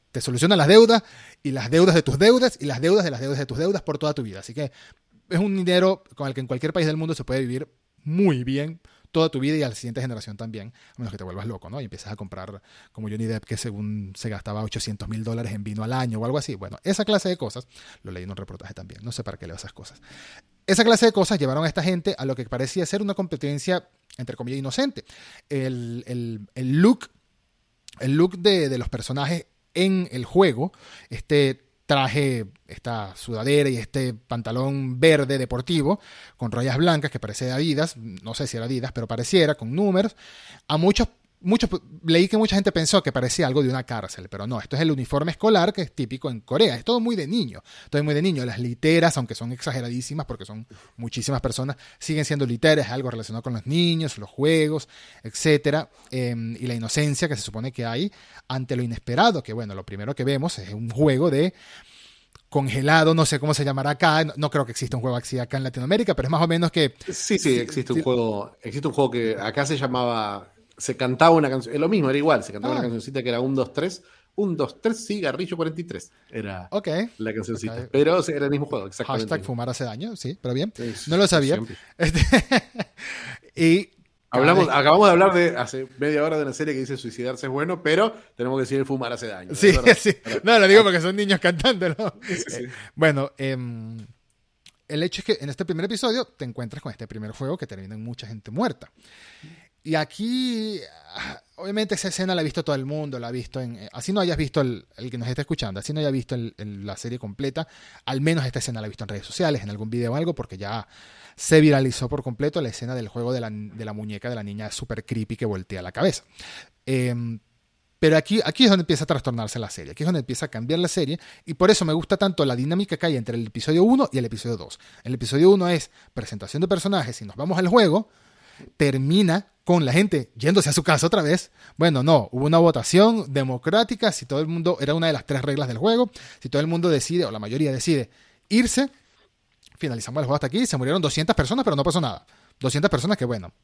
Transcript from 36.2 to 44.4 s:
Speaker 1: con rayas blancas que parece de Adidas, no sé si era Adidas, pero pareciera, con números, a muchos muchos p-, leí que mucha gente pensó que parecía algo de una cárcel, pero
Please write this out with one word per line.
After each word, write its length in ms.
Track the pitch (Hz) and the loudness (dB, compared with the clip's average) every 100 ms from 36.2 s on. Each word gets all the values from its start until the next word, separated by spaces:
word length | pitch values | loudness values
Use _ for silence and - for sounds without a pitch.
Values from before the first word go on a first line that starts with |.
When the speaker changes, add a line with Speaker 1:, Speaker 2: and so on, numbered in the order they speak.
| - - | -20 -8
Speaker 1:
con 120 | 120 | -6
rayas 280 | 117 131 131 | -2 -2 2
blancas 320 | 170 156 135 | 2 2 -2
que 100 | - | -6
parece 240 | 104 - | -10 -6
de 80 | 127 | -4
Adidas, 460 | 131 160 143 160 120 | -2 0 0 -2 -6
no 340 | 113 92 110 | -14 -14 -10
sé 140 | - 139 | -8 -6
si 100 | 117 | -6
era 80 | |
Adidas, 280 | 117 131 117 | -6 -4 -6
pero 140 | - 113 | -8 -6
pareciera, 480 | 120 120 185 147 | -6 2 4 4
con 200 | - 113 | 2 -2
números, 420 | 156 202 185 214 - - - - - - | -2 2 2 0 -4 -20 -20 -20 -16 -4
a 120 | 156 | 2
muchos 300 | 180 202 226 _ _ _ | 4 4 0 _ _ _
muchos 280 | 180 233 220 | 0 2 0
p-, 80 | - - 160 160 | -4 -10 -8 2
leí 200 | 165 190 | 4 4
que 120 | 220 | 2
mucha 180 | 220 196 | 2 2
gente 160 | 196 | 2
pensó 300 | 175 160 196 | 0 2 2
que 100 | 143 | 2
parecía 340 | 127 123 - 143 | -2 -2 0 0
algo 160 | 143 | 2
de 60 | 131 | 0
una 160 | 131 | -2
cárcel, 440 | - 117 92 - 92 | -6 -8 -10 -14 -14
pero 160 | 98 | -10